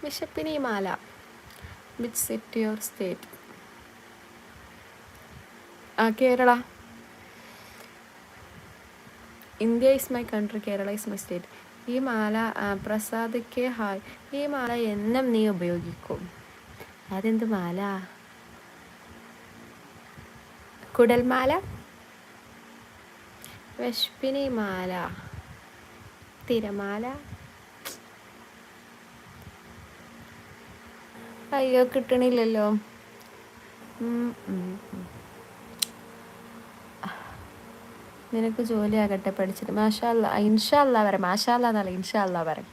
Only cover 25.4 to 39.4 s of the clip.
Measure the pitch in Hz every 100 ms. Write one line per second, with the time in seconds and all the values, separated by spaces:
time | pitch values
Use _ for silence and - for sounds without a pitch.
25.4 | - - - - - - - - - -
26.4 | - 240 214 202 202 208 240 285 285 -
27.4 | - - - - - - - - - -
28.4 | - - - - - - - - - -
29.4 | - - - - - - - - - -
30.4 | - - - - - - - - - -
31.4 | - 285 262 254 247 269 233 254 247 247
32.4 | 226 220 208 214 - - - - - -
33.4 | - - - - - - 233 240 240 233
34.4 | - 190 180 190 - 196 180 - - -
35.4 | - - - - - - - - - -
36.4 | - - - - - - 190 - - -
37.4 | - - - - - - - - - 226
38.4 | 226 220 226 220 208 214 208 196 196 196